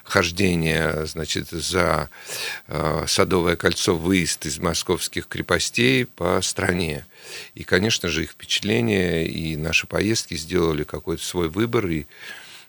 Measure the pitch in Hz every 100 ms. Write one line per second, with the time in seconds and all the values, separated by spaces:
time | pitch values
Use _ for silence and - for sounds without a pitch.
0 | - 101 87 87 98 87 80 80 80 78
1 | 78 82 76 - - 85 76 90 85 80
2 | 76 - - - - - - 73 78 78
3 | 78 - 92 90 85 85 98 82 - 85
4 | 82 95 78 - 78 76 87 82 - 85
5 | - - - - - 87 - - 123 131
6 | 123 - 87 95 92 - 95 90 82 71
7 | - - - - - - - 92 107 -
8 | 90 80 80 - - - 101 113 117 98
9 | 90 82 82 - 80 78 80 82 - 85
10 | 98 110 - 85 80 90 82 76 76 -
11 | - 85 - 90 82 87 117 120 98 80
12 | 76 - - - - -